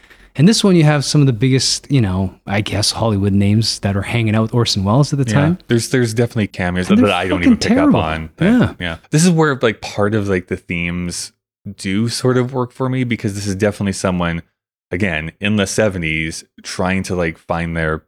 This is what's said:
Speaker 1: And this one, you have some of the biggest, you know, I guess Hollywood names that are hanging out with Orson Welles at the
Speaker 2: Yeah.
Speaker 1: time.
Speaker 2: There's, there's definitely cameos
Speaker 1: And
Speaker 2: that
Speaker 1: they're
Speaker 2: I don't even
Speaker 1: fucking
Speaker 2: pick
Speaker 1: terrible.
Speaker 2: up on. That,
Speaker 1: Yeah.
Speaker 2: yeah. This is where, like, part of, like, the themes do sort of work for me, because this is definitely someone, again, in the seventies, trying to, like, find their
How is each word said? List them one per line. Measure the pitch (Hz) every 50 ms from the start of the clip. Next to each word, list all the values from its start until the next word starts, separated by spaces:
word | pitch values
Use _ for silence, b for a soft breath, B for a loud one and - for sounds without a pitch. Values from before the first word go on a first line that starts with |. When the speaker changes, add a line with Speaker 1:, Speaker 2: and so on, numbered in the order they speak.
| b b b b b b b
Speaker 1:
And | - 147
this | 208 226 -
one, | - 202 180
you | 170 151
have | 151 151 143 131
some | - - 151
of | 139
the | 135
biggest, | 117 104 131 131 131 131 - - - - - -
you | 143 131
know, | 110 95 92 95 95 90 - - -
I | 95 98 107
guess | 104 - 98 101 101 -
Hollywood | - - 117 113 104 98 98 101
names | 98 101 101 101 104 113 110 - - -
that | - 98 95
are | 98
hanging | 95 - - 117 113 107 107
out | 110
with | 110 110 -
Orson | 120 113 - - 101 95
Welles | 98 110 143 143 -
at | 147 139
the | 131
Speaker 2:
Yeah. | 113 104 143
Speaker 1:
time. | 147 160 180 - -
Speaker 2:
There's, | - 120 117 117 -
there's | - 127 123 110 110
definitely | 123 120 - - 113 101 -
cameos | - - 92 90 87 90 90 90
Speaker 1:
And | 101 113
Speaker 2:
that | -
Speaker 1:
they're | 101
Speaker 2:
I | 92 - 92
don't | 92 - -
even | - 262 226
Speaker 1:
fucking | - - -
Speaker 2:
pick | 233
Speaker 1:
terrible. | - - 285 202 -
Speaker 2:
up | 80
on. | 78 80 80 80 80 -
That, | - 165
Speaker 1:
Yeah. | 202 247 247 - - - -
Speaker 2:
yeah. | 92 82 82 - _ _
This | - 151 175
is | 185
where, | 165 160 156 151 135 123
like, | 127 113 107 -
part | - - - 104 104 104 110
of, | 107 101 98
like, | 95 92 -
the | - 92
themes | 87 - - 90 85 85 87 87 87 87 87 82 - - - _ _ _ _ _ _ - 101 98
do | - - 95 95 107 117 117
sort | - - - 127 123
of | 127 123 127
work | 135 127 123 123
for | _ - 131 127
me, | 127 131
because | 123 120 117 - - 104 98
this | 104 101 104
is | 92
definitely | 92 107 104 101 - 104 98 92
someone, | - - 95 90 87 87 85 82 85 - _ _ _ _ _ _ _ _ -
again, | 95 90 104 92 80 78 78 80 - -
in | 101 104 107
the | 104 98
seventies, | - - 110 110 104 92 90 82 78 80 80 80 80 - - - _ _ -
trying | - - - - 92 92 92 95 92
to, | - 92
like, | 87 85 82 80 -
find | _ - 87 82 85 85 82
their | 82 80 78 80 78 -